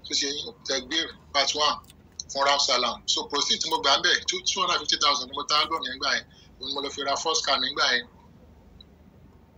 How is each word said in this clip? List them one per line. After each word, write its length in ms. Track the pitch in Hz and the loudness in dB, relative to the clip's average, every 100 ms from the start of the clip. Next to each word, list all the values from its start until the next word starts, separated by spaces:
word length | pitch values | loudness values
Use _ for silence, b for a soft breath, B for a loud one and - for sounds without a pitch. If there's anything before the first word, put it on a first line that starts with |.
Tó 100 | - | -6
ṣe 140 | 147 143 | -2 -2
yín, 220 | 147 - - | -4 -8 -12
Tekbir 420 | - 135 127 165 - - - | -4 -4 -2 -4 -4 -10 -4
Part 220 | 143 135 | 0 0
One 220 | 147 147 - - - - - - | 2 0 0 -8 -20 -20 -20 -10
fún 120 | 139 139 | 0 4
Ram 120 | 143 | 4
Salam. 420 | 139 123 120 107 - | 4 2 2 -2 -2
So, 180 | - | -2
proceed 360 | 147 143 - 226 | 0 -2 0 0
tí 80 | 120 | 0
mo 60 | - | 0
gbà 160 | 170 143 | 4 4
ń 40 | |
bẹ̀, 220 | 170 - - | 4 2 0
two, 140 | 185 | -2
two 180 | 185 - | -2 0
hundred 180 | 180 165 | 2 0
fifty 160 | 147 - | 0 2
thousand 320 | 147 131 123 | 2 2 -2
ni 80 | 143 | -8
mo 60 | |
ta 140 | 139 151 | 0 0
album 220 | 156 151 | 2 -2
yẹn 140 | 131 131 | -6 -6
gbà 100 | 139 127 | -2 -2
yẹn. 80 | - b b - | -4 b b -14
Òun 80 | - | -8
ni 60 | |
mo 60 | 139 | -6
lọ 100 | 139 | -6
fi 120 | 143 | -6
ra 100 | 139 139 | -2 -2
first 280 | 160 156 | 0 0
car 160 | - 131 | 2 0
mi 80 | 131 | 0
gbà 180 | - 143 | 0 2
yẹn. 140 | 123 - - - - - - - - - - - - - - - | 2 -2 -18 -20 -20 -20 -20 -20 -20 -20 -20 -20 -20 -20 -20 -20